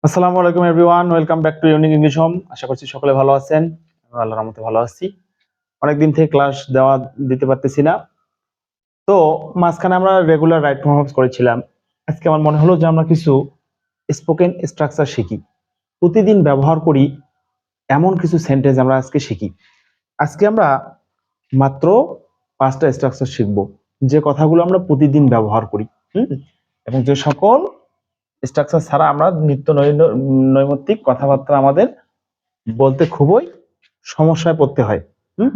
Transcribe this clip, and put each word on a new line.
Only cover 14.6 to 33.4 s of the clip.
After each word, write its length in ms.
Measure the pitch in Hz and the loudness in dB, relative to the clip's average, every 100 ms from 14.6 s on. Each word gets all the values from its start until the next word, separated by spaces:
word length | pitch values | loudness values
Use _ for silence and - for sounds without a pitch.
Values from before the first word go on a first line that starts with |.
| 160 | -10
স্ট্রাকচার 360 | - 151 - 139 - | -6 -6 -2 -4 -4
শিখি, 220 | 95 107 _ _ _ _ _ _ | -6 -8 _ _ _ _ _ _
প্রতিদিন 380 | 175 196 202 208 147 | 0 2 2 2 2
ব্যবহার 300 | 139 139 160 160 | 2 2 0 0
করি 160 | 139 139 - _ _ _ _ _ _ _ | 2 0 -2 _ _ _ _ _ _ _
এমন 220 | 135 180 185 | 0 2 0
কিছু 160 | 175 165 160 | -2 -2 0
সেন্টেন্স 300 | 139 139 131 | 0 2 2
আমরা 120 | 127 131 | 2 0
আজকে 180 | 131 147 - | -2 -6 -6
শিখি। 220 | 98 101 - _ _ _ _ _ - | -8 -10 -12 _ _ _ _ _ -6
আজকে 200 | 151 160 208 | -6 0 0
আমরা 160 | 220 165 135 - _ _ _ _ _ _ | 2 0 0 -4 _ _ _ _ _ _
মাত্র 340 | 131 135 135 160 214 311 - _ _ _ _ | 0 0 0 2 2 0 -6 _ _ _ _
পাঁচটা 260 | 135 135 156 123 | -2 0 -2 0
স্ট্রাকচার 340 | 135 - 127 - | -4 -4 -8 -4
শিখব, 220 | 104 101 101 - _ _ 131 | -2 -2 -4 -10 _ _ 0
যে 80 | 151 147 | 0 0
কথাগুলো 320 | 143 156 165 170 | 0 2 2 2
আমরা 120 | 185 180 | -2 0
প্রতিদিন 360 | 143 147 147 139 | 0 2 4 4
ব্যবহার 300 | 117 107 110 104 | 2 0 -2 -4
করি, 140 | 104 110 _ _ | -8 -8 _ _
হুম? 140 | 190 247 139 - _ _ _ - | -6 -4 -6 -12 _ _ _ -6
এবং 120 | 127 135 | -4 0
যে 100 | 139 151 | 0 -2
সকল 320 | 143 202 262 370 - _ _ _ _ _ _ 131 | 0 2 2 0 -12 _ _ _ _ _ _ -6
স্ট্রাকচার 320 | - 143 165 - | -4 -2 -2 -2
ছাড়া 180 | 143 156 | 0 0
আমরা 140 | 143 170 175 156 | 2 0 0 -2
নিত্য 180 | 135 - 147 | -2 0 2
নৈন-, 400 | 143 147 160 113 135 131 131 135 | 2 2 2 0 0 2 2 2
নৈমিত্তিক 420 | 139 139 - 220 - | 0 -2 -4 -4 -2
কথাবার্তা 420 | 123 139 139 139 143 | -2 0 -2 0 0
আমাদের 260 | 135 143 247 - _ _ _ _ _ _ - 113 | 2 2 0 -2 _ _ _ _ _ _ -12 0
বলতে 220 | 135 135 160 - | 0 2 -2 0
খুবই 300 | 143 214 | 2 2